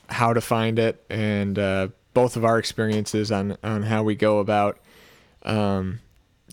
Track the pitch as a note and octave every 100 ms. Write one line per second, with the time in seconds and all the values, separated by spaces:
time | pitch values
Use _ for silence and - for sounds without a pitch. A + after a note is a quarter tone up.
0 | - - A#2 A#2 - A2+ A2+ A2+ A2+ -
1 | - A2 G#2+ G2+ G2+ G2 G2 F#2+ F#2+ -
2 | _ B2+ B2 A#2 A2+ A2+ - - A2 G#2+
3 | G#2 G#2+ G#2+ G2+ G2+ - G#2 G#2+ G#2 A2
4 | G#2+ G#2 G#2+ G#2 G2+ G#2 G2+ - _ -
5 | - - _ _ - G#2+ G2+ G2 F#2+ A2
6 | - _ _ _ _